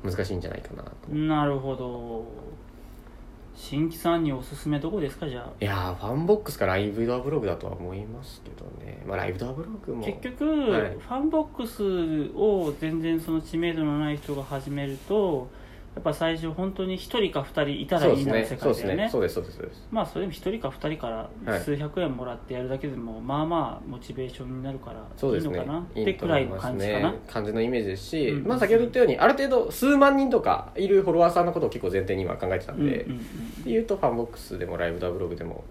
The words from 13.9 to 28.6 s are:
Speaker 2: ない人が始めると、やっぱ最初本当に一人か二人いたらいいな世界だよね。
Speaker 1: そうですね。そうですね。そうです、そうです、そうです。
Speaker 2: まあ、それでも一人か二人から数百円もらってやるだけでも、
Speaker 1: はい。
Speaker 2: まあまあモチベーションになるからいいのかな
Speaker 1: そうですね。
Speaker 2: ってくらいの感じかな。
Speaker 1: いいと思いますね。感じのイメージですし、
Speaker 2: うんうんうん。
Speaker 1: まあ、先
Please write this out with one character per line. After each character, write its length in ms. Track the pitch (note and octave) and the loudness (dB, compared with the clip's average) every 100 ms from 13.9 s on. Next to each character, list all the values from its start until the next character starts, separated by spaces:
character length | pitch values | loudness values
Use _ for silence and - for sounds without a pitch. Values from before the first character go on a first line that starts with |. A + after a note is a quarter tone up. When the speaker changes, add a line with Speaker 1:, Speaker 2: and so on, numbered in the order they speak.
| D3 | 2
Speaker 2:
な 120 | D3+ | 0
い 60 | D3 | -2
人 180 | D3 C#3 | -4 -6
が 80 | |
始 260 | C#3 C#3 C#3 | -4 -6 -4
め 160 | C#3+ C#3 | -4 -4
る 120 | C3+ - | -6 0
と、 400 | G#3 F#3+ C#3+ B2+ - - - - - | 2 4 2 -4 -14 -18 -18 -14 -4
や 40 | |
っ 40 | |
ぱ 80 | D#3+ | -2
最 260 | D3 E3 D#3+ | 0 0 0
初 120 | E3 | -4
本 220 | D#3 F#3+ | -2 -4
当 140 | G3 F#3+ | -2 -2
に 100 | F#3 | -4
一 240 | - A#3+ | -2 0
人 120 | F#3+ | 2
か 120 | D3 | 0
二 80 | C3+ - C#3+ | -2 0 0
人 160 | C#3+ | -2
い 40 | C#3 | 0
た 140 | F3 | 6
ら 80 | D3+ | 6
い 120 | C3+ | 6
い 60 | C3+ | 4
な 80 | |
世 0 | |
界 0 | |
だ 60 | A2 | 2
よ 40 | A2 | 2
ね。 100 | B2+ | 0
Speaker 1:
そ 120 | D3 | 2
う 40 | |
で 0 | |
す 120 | A2+ G2 | 2 2
ね。 20 | |
そ 20 | |
う 60 | E3 | 0
で 20 | |
す 0 | |
ね。 120 | A3+ | 2
そ 100 | B2+ | 2
う 20 | |
で 80 | F#2 | 2
す、 60 | - | 0
そ 60 | |
う 20 | |
で 80 | - | -6
す、 60 | - | -10
そ 60 | |
う 20 | - | -12
で 60 | - | -12
す。 120 | - | -4
Speaker 2:
ま 100 | A3+ | -2
あ、 40 | E3 | -2
そ 80 | D#3+ | -2
れ 60 | |
で 40 | F#3+ | -4
も 60 | |
一 160 | D3 F#3 | -2 -4
人 100 | A3+ | -2
か 120 | C3+ | -4
二 180 | - D3+ | -4 -4
人 80 | D#3 | -4
か 320 | A#2+ A2+ G#2+ - G2+ | -4 -6 -8 -8 -2
ら 140 | G2 | -2
数 160 | - C#3+ | 0 -2
百 260 | D3 F3+ | -2 -2
円 120 | D#3+ | -2
も 120 | B2 B2 | -2 -6
ら 80 | |
っ 40 | A#2 | -10
て 160 | - B2+ | -8 -6
や 80 | |
る 60 | B2+ | -4
だ 100 | C3+ | -4
け 80 | C#3+ | -4
で 80 | B2+ | -6
も、 200 | A#2 A2 | -8 -8
Speaker 1:
は 20 | |
い。 20 | |
Speaker 2:
ま 180 | A#2+ C#3+ | -4 -2
あ 40 | D#3+ | 2
ま 360 | E3+ C3 - - | 0 0 -6 -10
あ 20 | |
モ 120 | B2 | -12
チ 140 | - | -10
ベ 100 | C3 | -8
ー 100 | B2+ | -8
シ 80 | - | -8
ョ 40 | B2+ | -8
ン 100 | C3 | -8
に 60 | |
な 80 | C3+ | -8
る 80 | C3+ | -8
か 80 | - | -10
ら 60 | |
い 20 | A#2 | -14
い 20 | |
の 80 | A2 | -14
か 80 | |
な 60 | - | -2
Speaker 1:
そ 100 | C#3 | 0
う 40 | |
で 80 | G2+ | 2
す 60 | - | 0
ね。 140 | F2 - D#4 - - | -2 -2 -4 -4 0
Speaker 2:
っ 40 | G#3 | 0
て 80 | F#3 | 0
く 120 | F3 | 2
ら 120 | D3+ | 2
い 80 | B2+ | 2
の 100 | F#2+ | -4
感 220 | - G2 | -4 -2
じ 80 | G2+ | 0
か 60 | |
な。 40 | G#2 | 2
Speaker 1:
い 20 | |
い 20 | |
と 40 | G2+ | 0
思 20 | |
い 20 | |
ま 0 | |
す 160 | A3 - | -2 -6
ね。 40 | |
感 140 | A#2 G#2 | -4 -2
じ 80 | |
の 80 | A2+ | 0
イ 80 | A2+ | 2
メ 80 | B2 | 2
ー 40 | |
ジ 40 | G2+ | 0
で 80 | F#2+ | -4
す 80 | - | -4
し、 220 | D#3+ C#3+ | 0 2
Speaker 2:
う 40 | |
ん 20 | |
う 60 | C#3+ | 2
ん 20 | |
う 40 | D3+ | 0
ん。 20 | |
Speaker 1:
ま 80 | |
あ、 40 | |
先 100 | B3 | 2